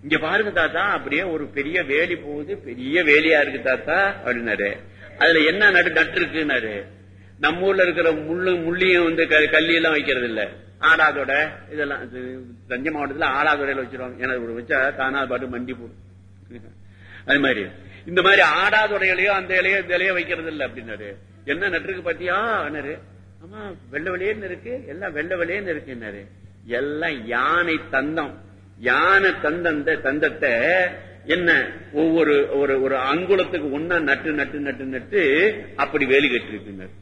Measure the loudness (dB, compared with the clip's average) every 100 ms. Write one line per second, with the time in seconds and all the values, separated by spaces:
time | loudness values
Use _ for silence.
0 | 0 0 2 0 0 0 0 0 -2 -2
1 | -2 -2 -2 -4 -6 -6 -2 -2 0 0
2 | 0 -4 -8 -10 -8 -10 -10 -10 -2 0
3 | 6 6 6 4 2 -2 -2 -2 0 0
4 | 0 -2 -4 -4 -2 -2 -2 -4 -14 -20
5 | -20 0 4 4 4 4 6 6 4 2
6 | 0 0 -2 -2 -2 -2 -2 -8 -12 -18
7 | -20 -20 -20 -2 -2 0 0 4 2 4
8 | 2 2 -2 -2 0 0 -2 0 4 4
9 | 4 2 4 4 6 4 4 2 4 2
10 | 0 0 0 -2 -6 -8 -20 0 4 6
11 | 4 2 0 0 0 -6 -12 -6 -4 -4
12 | -10 -12 -12 -12 -16 -20 -8 -4 -4 -4
13 | -6 -2 -2 2 2 2 0 -2 -6 -8
14 | -10 -6 -4 -4 -4 -8 -2 0 0 0
15 | -2 -2 -2 -4 -4 -8 -10 -12 -14 -20
16 | -20 -20 -20 -20 -20 -20 -20 -20 -20 -20
17 | -20 -18 0 2 4 0 -4 -10 -20 -18
18 | -2 2 6 6 6 4 4 4 2 2
19 | 0 2 2 0 0 0 2 0 0 0
20 | 0 0 -2 -6 -6 -6 -6 -8 -12 -12
21 | -12 -16 -20 -18 -6 -2 0 -2 -4 -6
22 | -4 -4 -2 0 0 -2 -2 -6 -8 -10
23 | -14 -20 -20 -20 -18 -14 -14 -14 -10 -8
24 | -6 -4 -4 -4 -8 -10 -10 -12 -10 -10
25 | -8 -6 -4 -4 -4 -4 -4 -8 -8 -12
26 | -12 -14 -16 -20 -20 -20 -6 -4 -2 -4
27 | -4 -6 -4 0 2 2 0 -2 -2 -2
28 | 0 -4 -6 -10 -20 -20 -20 -6 0 4
29 | 4 4 4 2 -2 0 -2 0 0 0
30 | 0 0 0 0 0 2 2 2 0 -4
31 | -18 -18 -2 0 4 4 2 -8 -6 0
32 | 2 4 4 4 4 2 2 2 2 0
33 | 0 0 2 2 2 -2 -4 -4 0 0
34 | 2 0 0 -4 -4 -4 -6 -6 -8 -8
35 | -2 2 4 4 2 0 -10 -4 -2 0
36 | 4 4 4 0 -4 -12 -12 -14 -16 -18